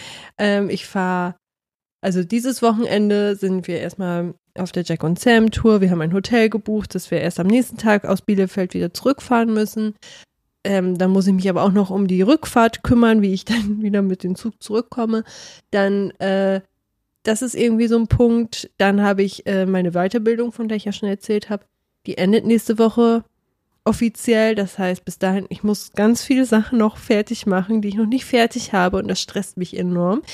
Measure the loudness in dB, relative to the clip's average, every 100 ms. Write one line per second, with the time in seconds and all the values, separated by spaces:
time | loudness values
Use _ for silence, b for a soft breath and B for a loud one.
0 | B B B -4 0 0 -2 -6 -6 -4
1 | -2 -2 -4 -8 _ _ _ _ _ _
2 | -2 -2 0 -2 -2 0 0 2 0 0
3 | 2 2 0 -2 -2 -2 -4 -6 -6 -6
4 | -4 -4 -6 -10 _ -10 -6 -6 -4 -4
5 | -2 0 4 4 4 2 4 4 4 2
6 | 0 -2 0 2 2 0 -4 -4 -4 -8
7 | -4 -4 -2 -2 2 2 2 -2 2 2
8 | 0 -4 0 0 0 -2 -4 -4 -6 -2
9 | -2 -2 0 0 2 0 -2 -4 -6 -8
10 | B B _ _ _ _ -2 0 0 0
11 | 2 2 2 2 2 2 2 2 0 0
12 | 0 2 4 2 2 2 2 0 0 4
13 | 4 4 2 -2 -2 -2 -2 -2 -2 0
14 | 0 -2 -4 -6 -8 -12 -6 -4 -4 -6
15 | -4 -4 -6 B B B -4 0 0 0
16 | -2 -4 -2 0 0 -2 -6 _ _ _
17 | _ _ -4 -2 -2 0 0 2 2 2
18 | 2 2 4 2 -2 -6 -12 0 2 4
19 | 2 2 0 -2 -4 -2 0 0 0 0
20 | 0 0 0 0 -4 -4 -6 -4 -6 -6
21 | -6 -6 -4 -4 -4 -10 _ _ _ _
22 | -12 -2 2 2 4 2 2 2 2 4
23 | 2 2 -4 _ _ _ _ _ -4 0
24 | -2 -2 0 2 2 0 -4 -4 -4 -4
25 | -8 -4 -2 -2 -4 -6 -2 -2 -4 0
26 | 2 2 2 0 4 2 2 2 0 -2
27 | -2 0 0 -4 0 0 0 -2 -2 -2
28 | 0 -2 0 0 0 -2 -4 0 0 0
29 | -4 -6 -6 -8 -8 -8 -10 -4 -2 0
30 | 0 -2 -4